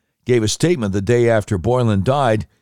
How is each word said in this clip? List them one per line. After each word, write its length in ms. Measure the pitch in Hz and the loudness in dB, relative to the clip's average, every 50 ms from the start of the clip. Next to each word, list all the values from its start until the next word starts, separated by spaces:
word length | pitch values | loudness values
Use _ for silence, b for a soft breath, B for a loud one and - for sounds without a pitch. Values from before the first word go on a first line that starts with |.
| _ _ _ _ _ | _ _ _ _ _
gave 180 | - 123 120 107 | 0 0 2 2
a 40 | 107 | 0
statement 440 | - - - 160 180 147 110 101 95 | -2 -2 0 0 0 0 -2 -4 -4
the 80 | 104 | -4
day 280 | 98 92 120 120 120 117 | -2 0 2 2 2 2
after 280 | 113 110 98 - 107 95 | 2 0 0 -2 -4 -4
Boylan 460 | 80 107 123 127 123 113 104 98 92 | -2 -2 0 0 0 0 0 0 0
died, 440 | 85 127 147 139 120 110 104 87 - _ _ | 0 0 0 2 0 0 0 -2 -8 _ _